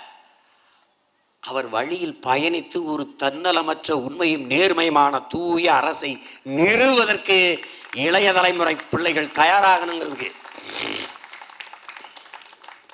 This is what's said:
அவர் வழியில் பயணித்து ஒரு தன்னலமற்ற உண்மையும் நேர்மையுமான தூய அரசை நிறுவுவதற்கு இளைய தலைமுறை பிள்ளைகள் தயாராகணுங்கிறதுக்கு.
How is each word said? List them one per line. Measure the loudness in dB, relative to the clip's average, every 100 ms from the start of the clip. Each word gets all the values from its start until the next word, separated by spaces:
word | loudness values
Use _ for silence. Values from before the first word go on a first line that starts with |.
| -16 -20 _ _ _ _ _ _ _ _ _ _ _ _ -8
அவர் | -6 -4 -4
வழியில் | -2 -4 -6 -6 -2
பயணித்து | 0 0 -2 -4 -6 -4
ஒரு | -4 -6 -4
தன்னலமற்ற | -4 -2 0 0 0 -4 -2 -2 -4
உண்மையும் | -2 -2 -2 -2
நேர்மையுமான | 2 2 2 2 4 4 2 -4
தூய | -6 -2 0 2 2
அரசை | 2 -2 -6 -8 -14 -18 -6 0
நிறுவுவதற்கு | 2 4 4 4 2 0 2 4 4 0 -6 -20 -14 -4 0
இளைய | 4 4 4
தலைமுறை | 2 2 0 -2 -4
பிள்ளைகள் | -4 -2 -2 -2 2
தயாராகணுங்கிறதுக்கு. | 4 6 6 4 2 -6 -8 -8 -10 -12 -20 -18 -14 -10 -8 -8 -10 -16 -20 -20 -20 -20 -20 -20 -20 -20 -20 -20 -20 -20 -20 -20 -20 -20 _